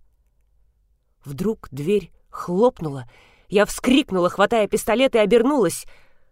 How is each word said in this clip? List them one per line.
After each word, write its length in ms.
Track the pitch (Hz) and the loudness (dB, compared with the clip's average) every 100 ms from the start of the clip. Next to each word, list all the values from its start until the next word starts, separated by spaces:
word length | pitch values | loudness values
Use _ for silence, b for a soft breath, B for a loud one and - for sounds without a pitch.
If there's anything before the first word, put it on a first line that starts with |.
| _ _ _ _ _ _ _ _ _ _ _ _ | _ _ _ _ _ _ _ _ _ _ _ _
Вдруг 460 | 139 135 190 220 - | -18 -6 -6 -6 -10
дверь 420 | 135 151 202 170 _ _ | -10 -2 -2 -4 _ _
хлопнула, 800 | - - 180 247 - 156 139 120 b b b b | -16 -6 0 0 0 -10 -10 -14 b b b b
я 180 | 196 208 | 0 0
вскрикнула, 640 | - - 277 - 185 175 | -2 2 2 2 0 0
хватая 380 | - 202 233 202 | 2 0 2 0
пистолет, 460 | - - 226 269 | -2 -2 0 2
и 40 | 226 | 2
обернулась. 680 | 208 233 254 294 175 - - b b b b | 4 4 4 2 0 -2 -14 b b b b